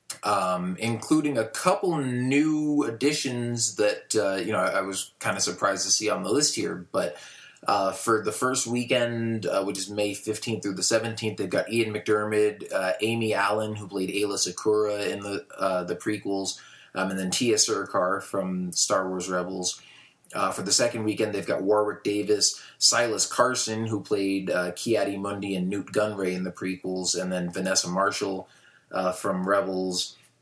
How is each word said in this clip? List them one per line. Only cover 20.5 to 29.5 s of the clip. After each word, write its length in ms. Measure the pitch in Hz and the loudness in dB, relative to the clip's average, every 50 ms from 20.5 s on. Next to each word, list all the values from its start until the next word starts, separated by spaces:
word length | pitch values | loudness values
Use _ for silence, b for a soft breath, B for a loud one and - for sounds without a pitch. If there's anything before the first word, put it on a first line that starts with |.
for 100 | - - | 0 -2
the 100 | 92 101 | 0 2
second 320 | - - 123 117 120 113 107 | 2 4 4 2 0 0 0
weekend, 300 | 107 98 101 107 104 101 | 0 2 2 0 0 0
they've 120 | 95 - | -2 0
got 160 | - 87 - | 0 -2 0
Warwick 400 | 95 101 104 107 104 104 92 - | 4 4 4 4 4 2 -2 -2
Davis, 560 | - 104 104 104 98 104 107 101 - - B B B B B B | -2 0 0 2 2 2 4 4 4 2 B B B B B B
Silas 480 | - - 117 117 117 113 107 98 - | 4 4 6 4 2 2 0 0 -2
Carson, 600 | - - - 123 123 - - - 110 110 113 113 | 0 2 2 2 4 2 0 -2 -2 -2 -2 -2
who 140 | 110 110 95 | -2 -2 -4
played, 500 | 87 - 107 98 98 98 98 95 92 90 | -2 -2 0 0 2 0 0 0 -2 0
uh, 220 | 90 90 90 90 - | 0 0 -2 -2 -4
Ki-Adi 440 | - - 120 110 104 98 101 98 98 | -4 0 2 2 2 2 0 -2 -2
Mundi 360 | 98 101 107 98 104 98 98 | -4 -4 -4 -4 -4 -2 -2
and 140 | 92 90 92 | -2 0 0
Nute 240 | 101 101 - - | -2 -2 -4 -2
Gunray 420 | - 104 104 107 101 98 95 92 92 | 0 0 0 2 0 -2 -2 -2 0
in 100 | 92 92 | -2 -4
the 80 | 92 | -6
prequels, 680 | 90 - 95 92 92 - - 92 92 92 90 - - 87 | -6 -6 -6 -6 -6 -4 -4 -4 -4 -2 -2 -2 -2 -2
and 100 | 92 92 | -2 -2
then 220 | 92 90 87 87 | -2 -2 -2 -2
Vanessa 360 | - 95 92 95 95 - - 90 | -4 -2 -2 0 0 0 0 0
Marshall, 600 | 90 95 98 - - - 104 98 95 - - b b b b b b b b _ | 0 0 0 0 0 -2 -2 -4 -4 -6 -8 b b b b b b b b _
uh, 220 | - 92 - - | -4 0 0 0
from 340 | - - - 101 92 92 92 | 0 0 -2 -2 0 0 2
Rebels. 720 | 95 | 2